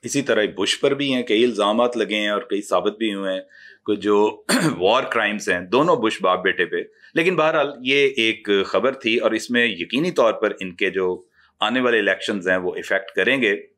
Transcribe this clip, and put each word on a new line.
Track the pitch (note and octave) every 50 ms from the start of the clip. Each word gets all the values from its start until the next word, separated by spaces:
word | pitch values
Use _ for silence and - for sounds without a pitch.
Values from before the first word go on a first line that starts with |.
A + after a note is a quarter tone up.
| _
इसी | B2 - C#3
तरह | C3 - A#2 G#2+ G#2+ G2
बुश | D#2+ F2+ G2 G2+ -
पर | - - C#3+ C#3
भी | C#3 C#3+ C#3
हैं, | C3 B2+ A#2+
कई | - A2 G#2+ A#2+
इल्ज़ामात | B2 A#2 G2+ G2+ G2+ G#2+ A2+ A#2+ B2 A#2+ A2+
लगे | G#2+ F#2+ G#2+
हैं | G#2+ G#2 G#2
और | G#2 G2+ G2+ -
कई | G2+ G2
साबित | G#2 - G2 F2+ F#2 G#2 G#2 -
भी | A2+ A2
हुए | G2+ G2 G2 F#2+
हैं, | F#2+ F#2+ F#2+ _ _ - - - - _ _
कोई | - G#2+
जो | G2+ G2 G#2 G#2 G2+ G#2 G#2+ - - - -
<clears throat> | G3 B3+ F#3 D#3+ A#2+ F2+
वॉर | F2+ F#2+ A2 B2+
क्राइम्स | C3+ - - A#2 A2 G#2 G#2+ G#2 - -
हैं | F#2+ F2+ F#2 F2+
दोनों | F#2+ B2 D3 F3 F3 B2+
बुश | A2 A2 - -
बाप | F#2+ F#2 F2+ F2+
बेटे | F2+ F#2+ F2 - F2+
पे। | E2 E2+ E2+ G#2 - _ _ _ - _
लेकिन | D#3 E3 F3+ F#3
बहरहाल | D#3 D#3 D#3 E3 D#3+ C#3+ C#3+ C#3+ A#2+
ये | B2+ B2+ C3+ C#3+ C#3+
एक | C3+ C3+ - A2+ A2+ G#2+ - - G#2 G2+ G2 G2 -
खबर | - G2 G#2 C3 C3
थी | - - A#2 A2+ A#2
और | G#2 A2 A2
इसमें | A2 - - A#2+ A#2+ A#2+ A#2 G#2 E2+
यकीनी | E2+ - - B2 D#3 F3+
तौर | E3 - B2+ A2
पर | G#2+ - - G#2 G2+ -
इनके | F#2+ F#2 F2 - G#2 F#2+
जो | F#2 F#2+ F#2 F#2 F2+ F2 - _ _ _ _ _ _ _
आने | - G#2+ A#2 B2+
वाले | B2+ B2 A#2 A2
इलेक्शंस | G#2 G2 F#2+ - - - A2+ G2+ E2+ F2+
हैं | F#2 F#2
वो | F2+ F#2 F2
इफेक्ट | F2 - - G2+ G2 - -
करेंगे। | - - F#2 A2+ C3 C#3 A#2+ G#2 G2 - - _ _